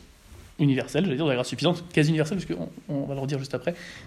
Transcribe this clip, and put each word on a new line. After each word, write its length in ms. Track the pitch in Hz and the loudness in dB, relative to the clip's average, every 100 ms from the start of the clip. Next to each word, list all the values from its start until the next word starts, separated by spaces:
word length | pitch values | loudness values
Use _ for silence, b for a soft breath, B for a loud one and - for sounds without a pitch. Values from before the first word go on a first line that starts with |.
| - - - - - - | -20 -20 -20 -20 -10 2
universel, 460 | 143 131 - 147 | 4 4 2 0
j'allais 140 | 190 131 | 2 2
dire, 80 | 160 | 2
de 40 | |
la 60 | 123 | 2
grâce 140 | 123 | 0
suffisante, 340 | 120 147 156 - | 0 0 0 0
quasi 160 | 160 151 | 4 4
universelle, 300 | 156 151 190 | 4 2 0
parce 200 | - 175 | -2 -4
qu'on, 100 | 165 - - | -6 -10 -6
on 160 | 139 143 | -4 -2
va 80 | |
le 80 | 139 | -4
redire 160 | 139 139 | -2 -4
juste 160 | 135 | -2
après, 220 | 127 - 175 B B | -4 -4 -6 B B